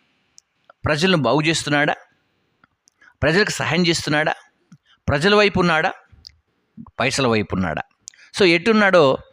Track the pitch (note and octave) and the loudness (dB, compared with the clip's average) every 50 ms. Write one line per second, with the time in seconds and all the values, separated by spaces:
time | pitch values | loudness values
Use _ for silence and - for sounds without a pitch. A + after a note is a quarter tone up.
0 | _ _ _ _ _ _ _ _ _ _ _ _ _ - _ _ - - D#3 C#3+ | _ _ _ _ _ _ _ _ _ _ _ _ _ -20 _ _ -4 -4 -2 0
1 | E3+ F#3+ F#3 D#3+ B2+ A2+ B2+ D#3 D3+ D#3+ D#3+ - - D3 D3 C#3+ D3 C#3+ - - | 0 0 0 0 0 0 0 0 0 -2 -2 -4 -4 -2 -2 0 0 0 -2 -6
2 | - _ _ _ _ _ _ _ _ _ _ _ _ _ _ _ _ _ _ _ | -10 _ _ _ _ _ _ _ _ _ _ _ _ _ _ _ _ _ _ _
3 | _ - _ _ - D3 E3 G3 G#3 - - - B2 A#2 D3 E3+ F3+ E3 E3 - | _ -20 _ _ -2 0 2 0 0 -2 -4 -6 -6 -2 -2 0 0 0 -2 -2
4 | - D3+ D3+ D3+ D#3 D#3+ - - - _ _ _ _ _ - _ _ _ _ _ | -4 -4 -2 -2 -2 -2 -6 -8 -12 _ _ _ _ _ -20 _ _ _ _ _
5 | _ - C3+ D3 D3+ G3+ G#3 G#3 G#3 F#3+ - F#3 F3 F3 D#3+ D#3 E3 G3 - - | _ -4 -2 0 0 2 4 4 2 2 2 0 0 0 0 0 -2 -2 -6 -10
6 | _ _ - - _ - - _ _ _ _ _ _ _ _ - - - _ - | _ _ -20 -20 _ -20 -20 _ _ _ _ _ _ _ _ -20 -20 -12 _ -4
7 | A2+ C3 - - C3+ A#2+ A2+ G#2+ G2 - G#2 F#2+ F#2 E2+ D2+ - - _ _ _ | -4 -2 -2 -2 0 0 0 -2 -2 -4 -4 -4 -4 -4 -6 -8 -10 _ _ _
8 | _ - - _ - _ - - G#3 F3 E3 E3+ E3+ A#3 A3 G#3+ G#3 F#3+ F#3 F3 | _ -20 -20 _ -20 _ -2 0 2 2 2 2 2 0 0 2 2 4 4 4
9 | D3 C3 - - - - | 4 4 2 -2 -6 -14